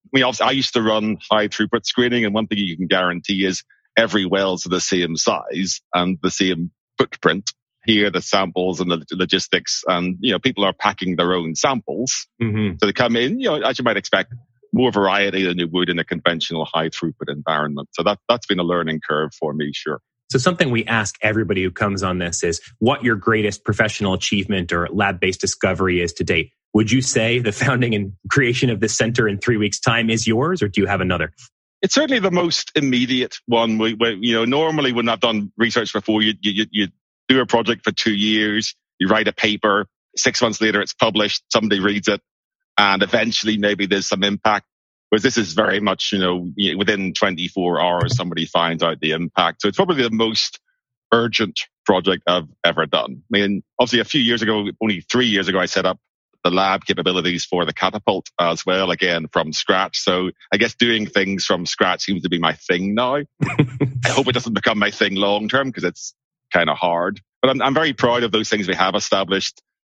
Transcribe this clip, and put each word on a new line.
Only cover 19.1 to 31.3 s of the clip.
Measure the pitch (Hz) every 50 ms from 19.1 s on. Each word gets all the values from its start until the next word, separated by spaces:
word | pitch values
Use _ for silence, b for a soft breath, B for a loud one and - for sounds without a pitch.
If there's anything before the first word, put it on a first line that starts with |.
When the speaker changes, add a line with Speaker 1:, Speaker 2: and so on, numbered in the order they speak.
| 78 76 78 76 -
Speaker 1:
for | - - 76 71
me, | 76 76 73
sure. | 73 - - 78 76 - _ _ _ _ _ -
Speaker 2:
So | - 131
something | 127 185 180 170 175 139
we | 120 113 107
ask | - 117 113 104 98 - -
everybody | - 107 107 110 110 - 104 95
who | 92 92
comes | 90 - 110 104 98 95
on | 98 92 92 90
this | 90 85 82 - -
is | 87 85 - B B B B
what | 107 117 143 - 120
your | 120 113
greatest | 101 - - 113 107 104 104 98 - -
professional | - 104 - 113 107 - - 104 98 92
achievement | 90 - - - 101 92 98 104 95 87 85 90
or | 85 85 -
lab-based | - 98 104 98 98 87 95 92 92 -
discovery | - 95 - - - 98 92 85 95 92 90 87
is | 85 85 -
to | - 90
date. | 78 90 82 78 - _ _ _ _ -
Would | 104 107 104
you | 117 131 127
say | - - 123 110 113 120 123
the | 120 110
founding | 101 - - 131 131 123 127 117 110
and | 104 101 98 98 - - 107
creation | - 143 135 120 120 120 - 127
of | 113 98
this | 107 110 - -
center | 117 113 113 127 113 107
in | 101 98
three | - - 120 107
weeks' | 104 104 104 -
time | - 123 113 117 117 113
is | 113 110 107
yours, | 113 110 113 135 165 190 180 104
or | 104
do | - -
you | 98 92
have | 101 95
another? | 92 90 90 85 80 76